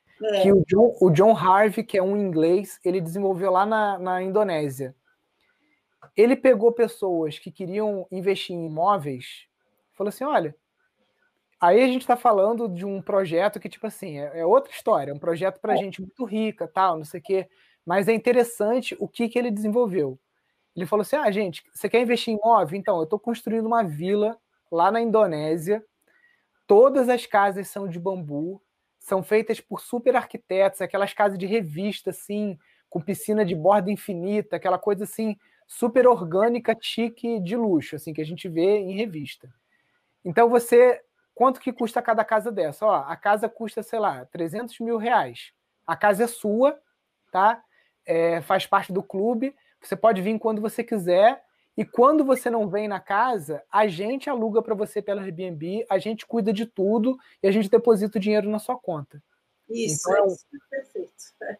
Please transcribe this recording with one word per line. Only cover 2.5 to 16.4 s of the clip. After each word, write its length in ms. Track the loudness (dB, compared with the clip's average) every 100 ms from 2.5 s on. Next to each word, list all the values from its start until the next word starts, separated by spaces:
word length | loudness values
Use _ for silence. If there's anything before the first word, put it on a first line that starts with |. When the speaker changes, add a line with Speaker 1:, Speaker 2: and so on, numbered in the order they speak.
| 2 0 -6
Speaker 2:
ele 160 | -2 -2
desenvolveu 500 | -4 -2 -2 0 0
lá 140 | 2 2
na, 320 | 0 0 -2
na 240 | -4 -4
Indonésia. 720 | 0 0 0 0 -4 -6 -10 -12 _ _ _ _ _ _ _ _ _ _ -4 2
Ele 200 | 4 6
pegou 360 | 4 4 4
pessoas 680 | 2 -2 -2 -4 -2 -4 -8
que 120 | -16
queriam 540 | -12 -8 -4 -4 -4 -8
investir 440 | -4 -2 -2 -4 -8
em 100 | -6
imóveis, 800 | -2 0 0 -2 -10 -12 -20 _ _ _ _ _
falou 160 | -8 -6
assim, 140 | -6
"Olha", 320 | -2 0 -2 -8 _ _ _ _ _ _ _ _ _ _
aí 200 | 4 6
a 60 | 4
gente 180 | 2 0
tá 80 | 2
falando 500 | 4 4 2 0 -4
de 180 | -6 -8
um 160 | -8
projeto 580 | -2 -2 0 0 0 -2
que, 100 | -12
tipo 160 | -12 -12
assim, 300 | -10 -12 -10
é, 200 | -8 -2
é 60 | 2
outra 260 | 4 2
história, 400 | -6 0 0 -2
é 20 |
um 60 | -6
projeto 400 | -4 -2 -4 -4
pra 140 | -2
Speaker 1:
É. 40 | -2
Speaker 2:
gente 240 | -2 -10
muito 220 | -14 -10 -6
rica, 420 | -4